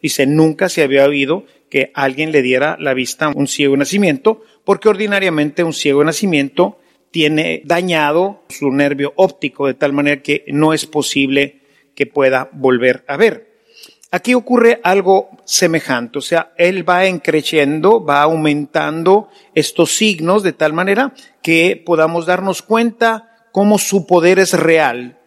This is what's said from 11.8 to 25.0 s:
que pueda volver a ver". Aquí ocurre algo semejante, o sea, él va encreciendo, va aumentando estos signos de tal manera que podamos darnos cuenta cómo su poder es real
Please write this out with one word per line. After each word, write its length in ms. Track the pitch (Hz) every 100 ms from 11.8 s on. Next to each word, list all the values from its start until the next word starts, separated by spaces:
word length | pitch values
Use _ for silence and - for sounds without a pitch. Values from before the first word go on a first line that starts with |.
| _ -
que 100 | 139
pueda 420 | - 135 131 135
volver 520 | 143 131 127 127 123 -
a 80 | 139
ver". 380 | 220 - - _ _ _ - _ _
Aquí 240 | 180 -
ocurre 460 | 247 247 240 233 -
algo 460 | 175 196 185 190 - -
semejante, 720 | - - 175 165 - 127 117 147
o 40 |
sea, 300 | - 170 - -
él 320 | 175 190 165
va 180 | 180 190
encreciendo, 1000 | 180 - 156 143 160 143 156 175 226
va 180 | - 143
aumentando 1040 | 151 160 156 147 143 160 151 156 165 202 214 _ _ -
estos 400 | 147 - 165 -
signos 480 | 214 175 165 202
de 80 | 190
tal 200 | - 156
manera 420 | 160 185 202 269 - - _
que 400 | - 165 175 -
podamos 420 | - 165 160 170 165
darnos 360 | 180 190 180
cuenta 840 | - 220 233 - 226 226 220 _ _
cómo 280 | - 202 208
su 280 | - 196 165
poder 320 | 180 170 185
es 140 | 196
real 680 | 175 160 160 147 120